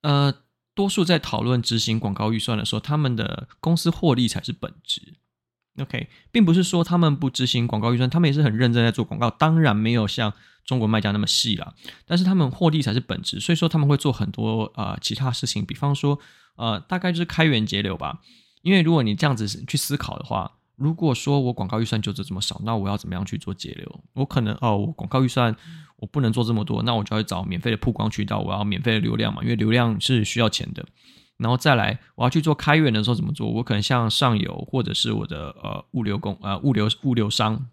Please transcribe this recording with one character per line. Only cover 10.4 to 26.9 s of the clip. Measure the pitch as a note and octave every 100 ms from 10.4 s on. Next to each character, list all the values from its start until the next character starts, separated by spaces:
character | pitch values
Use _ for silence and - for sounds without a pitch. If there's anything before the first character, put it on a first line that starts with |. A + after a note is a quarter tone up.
| - _
中 | - B2+
国 | A2
卖 | A2
家 | G2+
那 | G#2
么 | G2+
细 | - - F#2+
啦， | - - - - _
但 | F3
是 |
他 | F#3
们 | F#3+ C#3
获 | C3 E3+
利 | D#3
才 | B2
是 | A#2
本 | - E2+
质， | - -
所 | -
以 | E3
说 | E3
他 | E3
们 | C#3+
会 | C#3+
做 | D3
很 | A#2+ G#2
多， | G2 A2 A2 A2 -
呃， | G2+ G2+
其 | - A2
他 | C3
事 | A#2 A#2
情， | G#2+ F#2+
比 |
方 | C3+ C#3
说， | C#3+ C#3+ C#3+ - _ _
呃， | - A2+ G#2
大 | - F#3
概 | F3+
就 | E3+
是 |
开 | E3+ -
源 | D#3+ B2 G#2+
节 | G2
流 | G#2 F2+
吧。 | D2+ - _ _ _ _
因 | E3
为 | F#3+
如 | E3
果 | E3
你 | A2+ G#2
这 | D3+
样 | A#2+
子 | G#2 G#2+
去 | - C#3+
思 | - D3
考 | - -
的 |
话， | - G#2 - _ _ -
如 | C#3+
果 | E3 E3
说 | B2 - C#3+
我 | B2+
广 | B2 F#2+
告 | G#2+
预 |
算 | A2+ A2+
就 | G#2
这 | G2 G2+
么 | F#2
少， | - -
那 | A2 A2+
我 | G2
要 | G2+
怎 | -
么 | F2+
样 | F#2
去 | -
做 | -
节 | G2 -
流？ | - - - _
我 | -
可 | C#3+ C#3
能， | A2 G#2
哦， | A#2+ G2+
我 | G#2
广 | - -
告 | C3
预 | C3
算 | C3 A#2+ A2 D#3+ D#3+ D3+ _
我 | G#2+
不 | D3
能 | A#2+
做 | A2+
这 | A2+
么 | A2+
多， | G#2 A2
那 | A#2